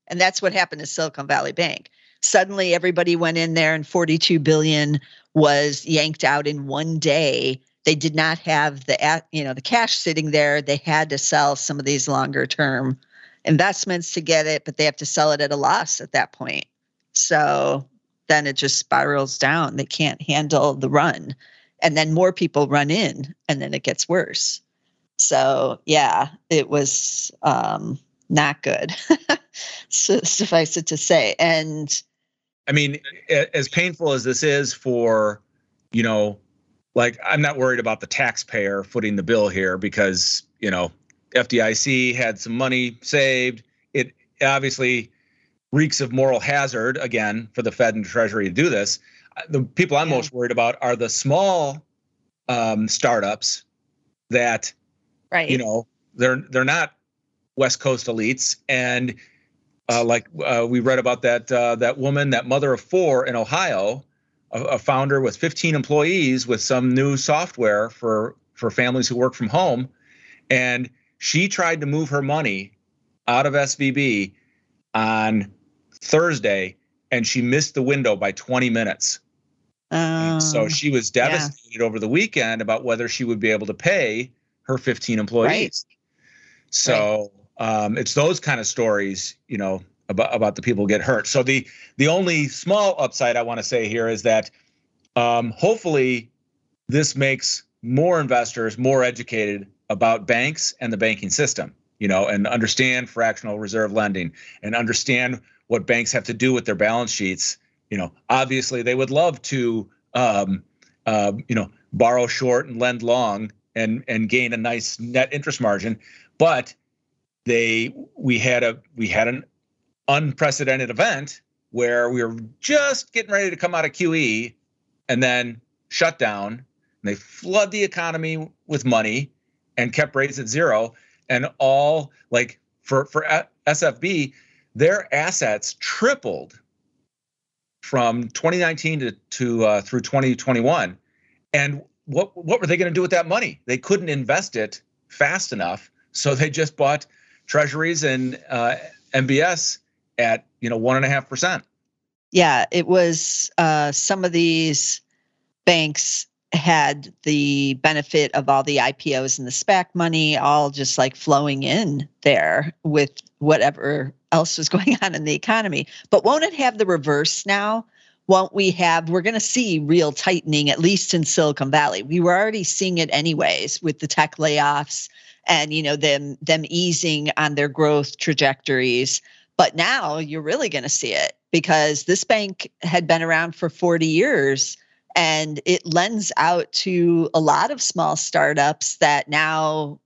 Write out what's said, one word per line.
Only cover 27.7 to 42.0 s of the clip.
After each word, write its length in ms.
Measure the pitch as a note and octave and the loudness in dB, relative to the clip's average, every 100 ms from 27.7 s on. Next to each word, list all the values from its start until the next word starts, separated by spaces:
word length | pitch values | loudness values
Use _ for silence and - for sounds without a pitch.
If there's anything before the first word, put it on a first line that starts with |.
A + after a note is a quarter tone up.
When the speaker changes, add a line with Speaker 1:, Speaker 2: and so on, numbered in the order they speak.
| G1+ A2 C3+ _ _ _ | -4 -6 -10 _ _ _
Speaker 1:
not 340 | D3+ D3 D3+ | 2 2 -2
good. 320 | - - E3 - - | -4 -2 -4 -8 0
<laughs> 800 | D#4+ - C#4 _ - - - - | 0 2 -4 _ -16 -14 -16 -6
Su-, 320 | - - G#3+ | -2 2 0
suffice 520 | E3+ - G#3+ E3 D#3 F3 | 0 -2 2 2 2 -2
it 100 | D#3+ | -4
to 100 | D#3 | -4
say. 360 | - - G#2+ - | 2 2 2 2
And 640 | E3+ D#3+ D#3 D3+ D3 - - _ _ _ _ _ - | 2 2 0 -6 -4 -6 -6 _ _ _ _ _ 0
Speaker 2:
I 60 | |
mean, 280 | C#3+ C#3+ D3 - - - | 2 2 -2 -12 -18 0
a-, 260 | C#3+ - D#3 | 0 2 -2
as 100 | C3 | -2
painful 420 | E3+ F3+ D#3+ D#3+ | -2 -2 -2 -2
as 120 | C3 | 0
this 180 | A#2 B2+ | -2 0
is 320 | D3+ C#3+ C3 | 0 0 -2
for, 640 | - C3+ A#2+ A#2 A2 G#2 G#2 _ _ _ _ _ | -4 -2 0 2 2 0 -2 _ _ _ _ _
you 100 | A2+ | -2
know, 360 | A2+ G#2+ G#2 G2+ _ _ _ _ _ | 0 2 0 -4 _ _ _ _ _
like, 240 | A#2+ A#2+ A#2+ | 0 0 -2
I'm 160 | F2+ D3+ | -2 0
not 160 | D3 C#3+ | 0 0
worried 240 | B2+ B2 | 0 0
about 200 | A2+ A2 | -2 -4
the 60 | - | -6
taxpayer 800 | - B2 - - A2 G2 G2+ | -2 -2 -4 -6 -4 -2 -4
footing 320 | G2 A#2+ A2 G2+ | -4 -4 -2 -4
the 60 | |
bill 260 | F2 A2+ G#2 | 0 2 2
here 300 | F#2 F#2 F#2 | 0 -2 -2
because, 640 | G2+ G#2+ G2 F2+ - - - _ | -4 0 0 0 -2 -4 -8 _
you 100 | G#2 | -4
know, 220 | F2+ F2 - _ _ _ | -2 -4 -6 _ _ _
F 140 | B2 A#2+ | -2 0
D 140 | A#2+ | 0
I 100 | A2 | 0
C 400 | A2 C#3+ B2+ | 0 0 0